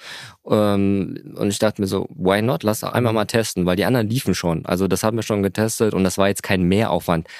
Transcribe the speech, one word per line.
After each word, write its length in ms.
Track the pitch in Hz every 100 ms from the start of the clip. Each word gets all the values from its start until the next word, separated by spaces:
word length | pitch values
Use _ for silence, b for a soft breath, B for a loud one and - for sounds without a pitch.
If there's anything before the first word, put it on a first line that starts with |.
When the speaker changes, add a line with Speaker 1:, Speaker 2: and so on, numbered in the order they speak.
| B B B B -
Speaker 1:
Ähm, 840 | 107 104 101 98 98 90 - - -
und 120 | 104
ich 100 | -
dachte 220 | 110 -
mir 60 | 98
so, 200 | 98 -
why 320 | - 92 101
not? 220 | 113 165
Lass 160 | 107 110
doch 120 | -
einmal 200 | 117 120
Speaker 2:
Mhm. 40 | 110
Speaker 1:
mal 80 |
testen, 420 | 101 117 107 - 87
weil 100 | 90
die 80 |
anderen 240 | 92 127 107
liefen 260 | 123 -
schon. 320 | 87 87 80 -
Also 220 | 90 95
das 140 | 92
haben 140 | 110 113
wir 60 |
schon 200 | - 104
getestet 520 | 98 104 110 - 110
und 100 | 92
das 140 | 92 95
war 100 | 98
jetzt 140 | 98
kein 220 | - 95
Mehraufwand. 640 | 87 98 113 90 - 82 - B